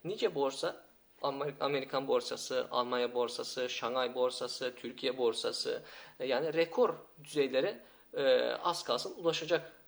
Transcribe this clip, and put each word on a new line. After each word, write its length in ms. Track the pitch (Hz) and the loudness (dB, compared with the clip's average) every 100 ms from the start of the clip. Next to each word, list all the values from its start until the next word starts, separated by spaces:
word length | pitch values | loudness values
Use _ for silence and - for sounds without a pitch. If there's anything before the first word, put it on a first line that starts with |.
nice 300 | 160 220 220 | -8 -2 0
borsa, 560 | 156 156 - 156 - - _ _ _ | 2 0 0 -4 -6 -14 _ _ _
Amer-, 320 | 139 139 147 143 | -4 -2 -4 -2
Amerikan 480 | 139 143 135 135 135 | 0 0 0 -2 2
borsası, 580 | 127 - 123 - 127 - | 2 0 -6 -4 -2 0
Almanya 440 | 123 123 123 120 | 0 0 2 0
borsası, 540 | 123 117 - 120 131 123 | 2 0 -2 -6 -4 -4
Şangay 460 | - 120 127 123 | -2 -2 0 0
borsası, 600 | 127 123 123 123 - 127 - | 2 2 0 -6 -4 -6 -6
Türkiye 420 | 117 - 127 131 | -10 -4 -4 2
borsası, 640 | 117 110 113 113 127 123 - - - - | 2 2 -2 -2 -2 -4 -6 -18 -18 -6
e, 60 | 131 | 0
yani 260 | 127 156 | 0 2
rekor 400 | 160 165 - 214 165 - - | 0 0 4 2 2 -10 -20
düzeylere, 560 | 147 147 135 131 180 - - - _ | -4 0 2 2 0 -2 -12 -20 _
e, 360 | - 135 127 123 | 0 4 6 4
az 340 | 120 175 160 | 0 0 0
kalsın 300 | - 120 - - | 0 -2 -2 -2
ulaşacak, 540 | 165 156 156 165 - - | 0 0 2 0 0 -16